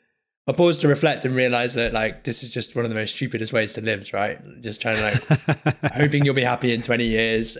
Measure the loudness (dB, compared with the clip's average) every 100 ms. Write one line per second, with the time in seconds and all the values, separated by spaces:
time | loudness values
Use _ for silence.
0 | _ _ _ _ -2 4 4 4 4 4
1 | 2 2 0 2 2 2 0 0 -2 0
2 | -2 -4 -6 -6 -6 -6 -4 -2 -2 -2
3 | -4 -4 -4 -4 -2 0 0 -2 -4 -4
4 | -4 -4 -2 -4 -14 -14 -10 -6 -2 0
5 | 0 0 2 0 0 -2 -2 -2 -2 2
6 | 2 4 2 2 2 2 0 0 0 0
7 | 2 0 2 0 -2